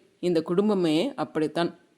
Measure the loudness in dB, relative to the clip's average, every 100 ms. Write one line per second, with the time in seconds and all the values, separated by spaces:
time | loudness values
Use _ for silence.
0 | _ _ 0 0 2 0 2 2 2 2
1 | 0 -4 -6 -4 -2 -2 -4 -4 _